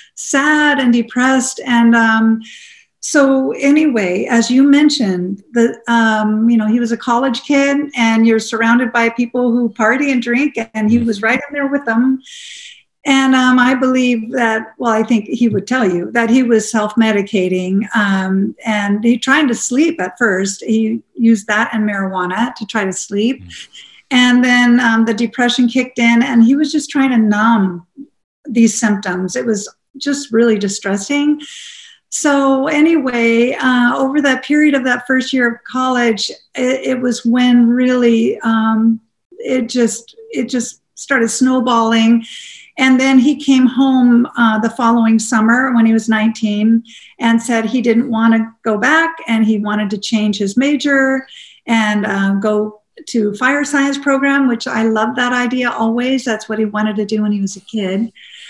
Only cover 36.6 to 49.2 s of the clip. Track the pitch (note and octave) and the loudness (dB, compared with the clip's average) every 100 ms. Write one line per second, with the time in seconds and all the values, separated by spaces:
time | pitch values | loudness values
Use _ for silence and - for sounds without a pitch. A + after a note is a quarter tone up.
36.6 | B3+ C4 C4+ B3+ B3 A#3 A#3 B3 B3 A#3+ | -4 -2 -4 -4 -2 -2 0 2 4 4
37.6 | A#3 A#3+ B3+ B3 A#3+ A3+ A#3 - A3+ A3+ | 4 2 2 2 2 2 0 -2 -2 0
38.6 | A3 A3 A3+ A3+ _ _ _ F4+ A#4+ C4 | 0 2 2 0 _ _ _ -14 -4 -4
39.6 | A#3 B3 A#3 - - - A4+ D4+ A#3 B3 | -2 0 0 -2 -14 -20 -12 -8 -4 -4
40.6 | A3+ - _ - - C4 A3+ - C4 C4 | -6 -12 _ -16 -4 -2 0 0 0 0
41.6 | B3 A#3 A3+ A3+ A3+ A#3 A3+ - - - | 0 0 2 2 4 2 0 -14 -20 -20
42.6 | - - C4 B3+ C4+ C4 B3 D4 - C4 | -14 -2 2 2 4 4 4 2 2 4
43.6 | B3+ B3 C4+ C4 B3 A#3+ A#3+ - A#3 A3 | 2 2 2 4 4 4 2 0 0 0
44.6 | A3 A3+ A#3 A#3+ A3+ A3+ - A3+ A3 A#3+ | -2 0 0 2 2 2 0 0 2 2
45.6 | C4 A#3+ A3+ A3+ A3 G#3+ A3 A3 G#3+ G#3 | 0 2 2 2 0 0 0 -2 -4 0
46.6 | A3 A3+ - - - - A#3 A3+ A#3+ A3+ | 2 2 0 -16 -20 -4 0 0 0 -2
47.6 | A3 C4 A#3 A3+ C#4 A3 A3+ A3+ A3 - | -2 -2 0 0 0 0 2 2 0 -6
48.6 | A3+ G#3 B3 D#4+ F#4+ - | -4 -2 0 2 0 -4